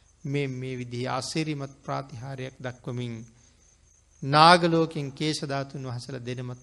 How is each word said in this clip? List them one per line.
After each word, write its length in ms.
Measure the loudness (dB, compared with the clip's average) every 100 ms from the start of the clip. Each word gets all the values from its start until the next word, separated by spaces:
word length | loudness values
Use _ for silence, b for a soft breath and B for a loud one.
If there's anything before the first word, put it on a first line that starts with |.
| b _
මේ, 260 | -4 -2 -2
මේ 280 | -4 -8 -8
විදිහේ 320 | -8 -6 -4
අසිරිමත් 640 | -4 -4 -4 -4 -4 -8 -12
ප්‍රාතිහාර්යයක් 760 | -8 -8 -8 -12 -12 -10 -12 -10
දක්වමින් 560 | -10 -10 -8 -6 -6 -8 -14 -20 b b b b b b _ _
නාග 380 | 2 8 10 10
ලෝකෙන් 440 | 6 4 2 -2 -8
කේශ 320 | -4 -4 -2
ධාතුන් 440 | -4 -6 -6 -8 -8
වහන්සේලා 380 | -8 -8 -10 -8
දෙනම 240 | -8 -8 -12